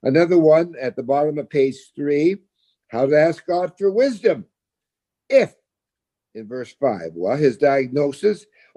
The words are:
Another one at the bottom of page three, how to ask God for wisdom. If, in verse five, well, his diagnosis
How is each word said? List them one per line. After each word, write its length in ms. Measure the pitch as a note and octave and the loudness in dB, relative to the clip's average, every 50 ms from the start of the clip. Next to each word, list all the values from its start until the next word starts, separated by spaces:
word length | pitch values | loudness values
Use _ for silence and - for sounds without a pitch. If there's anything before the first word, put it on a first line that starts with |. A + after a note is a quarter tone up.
| - | -4
Another 340 | C3 C3 D#3+ F3 E3+ F#3 E3+ | 0 2 2 2 4 4 4
one 380 | D#3+ D#3 D#3 D#3+ E3+ F3 E3 B2 | 4 6 4 4 2 -2 -6 -8
at 160 | C3 B2 - | -8 -8 -8
the 60 | - | -6
bottom 380 | A#2 A#2+ C#3 C#3+ D3+ D3+ D3 D3+ | -4 -2 -2 0 0 -2 -4 -6
of 100 | C3 - | -8 -6
page 260 | - D3 C3+ C3+ B2 - - _ - | -2 0 0 0 -2 -6 -16 _ -12
three, 420 | - C#3+ C#3+ C#3+ C#3+ D3+ F3+ G3 G3+ _ _ _ _ _ _ _ _ _ _ | -8 -4 -2 -2 0 0 0 -2 -2 _ _ _ _ _ _ _ _ _ _
how 180 | - A#2 C3+ C#3 | -4 -2 0 2
to 120 | D3+ D3+ | 4 4
ask 240 | D#3 E3+ D#3+ - - - | 4 2 0 -2 -6 -4
God 260 | - F3+ F3+ F3 - - | -4 -4 -4 -4 -6 -2
for 140 | G3 G3 | -2 -2
wisdom. 540 | F#3+ A3+ C4 C#4 A#3+ F#3 - G#3+ D#3+ - - _ _ _ _ _ _ _ _ _ _ _ _ _ _ _ _ - | 0 2 0 0 0 0 0 0 0 -2 -6 _ _ _ _ _ _ _ _ _ _ _ _ _ _ _ _ 2
If, 280 | C4 C4+ G#3+ - _ _ _ _ _ _ _ _ _ _ _ _ _ _ _ _ - | 2 2 2 2 _ _ _ _ _ _ _ _ _ _ _ _ _ _ _ _ -18
in 120 | A2 A2 G#2 | -18 -16 -12
verse 240 | B2 B2+ A#2+ - - - | -12 -12 -12 -12 -10 -4
five, 300 | C#3 C3 G#2+ F#2 E2 D#2+ D#2+ | -4 -4 -4 -4 -8 -12 -10
well, 200 | E2+ F2+ G2 B2 | -6 -6 -4 -2
his 220 | D3 D3+ C3+ A2+ - | 0 0 0 0 2
diagnosis 880 | D3 C#3+ C#3 C#3 C3+ B2 B2+ C#3+ C#3+ C#3+ C3 - G3 G#3 G3+ E3+ - _ _ _ _ _ _ | 0 2 2 0 -2 -2 -2 -2 -2 -4 -4 -2 -2 -2 -2 -4 -8 _ _ _ _ _ _